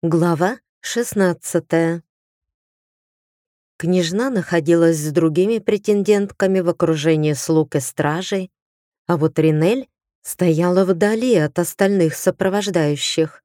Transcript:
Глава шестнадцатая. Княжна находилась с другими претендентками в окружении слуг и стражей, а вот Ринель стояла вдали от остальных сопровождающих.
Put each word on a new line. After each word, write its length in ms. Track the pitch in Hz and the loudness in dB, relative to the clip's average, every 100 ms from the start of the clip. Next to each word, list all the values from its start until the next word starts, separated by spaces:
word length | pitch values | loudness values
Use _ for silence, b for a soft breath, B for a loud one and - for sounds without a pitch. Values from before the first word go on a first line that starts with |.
| 170 | 0
Глава 520 | 165 170 160 180 254 _ _ | 0 2 2 -2 -4 _ _
шестнадцатая. 1200 | - 233 240 208 185 165 - 170 160 165 165 170 _ _ _ _ _ _ _ _ _ _ _ _ _ _ _ _ _ _ | -8 -6 -4 0 0 -2 -4 -4 0 0 0 -4 _ _ _ _ _ _ _ _ _ _ _ _ _ _ _ _ _ _
Княжна 520 | 165 185 165 190 262 | 0 0 0 -2 -2
находилась 680 | 233 170 170 151 170 165 160 | -4 -2 -2 2 4 4 2
с 140 | 151 | -2
другими 460 | 151 160 156 190 226 | 0 0 0 0 0
претендентками 1000 | 214 208 208 202 202 208 202 - 190 190 | -2 -2 0 0 2 2 0 -2 0 0
в 100 | 175 | 0
окружении 640 | 165 170 156 151 156 151 | 0 0 0 0 2 0
слуг 400 | 143 - 160 156 | -2 0 0 0
и 60 | 147 | -4
стражей, 720 | 135 - 147 156 185 196 185 _ _ _ _ _ - | -6 -4 -2 -2 -4 -6 -6 _ _ _ _ _ -4
а 100 | 170 | 0
вот 220 | 156 - | 0 2
Ринель 500 | 160 151 165 247 254 _ _ _ | 2 2 2 0 -6 _ _ _
стояла 640 | - - 180 156 175 180 190 | -16 -2 0 2 2 2 2
вдали 480 | 175 208 220 254 214 | 2 0 0 2 2
от 200 | 151 131 | 0 -2
остальных 560 | 170 - 196 202 165 | -6 0 0 2 0
сопровождающих. 1300 | - - 180 190 202 202 175 151 147 - - 156 - | 0 -4 -2 -2 -2 -2 -2 0 -2 -4 -2 -4 -4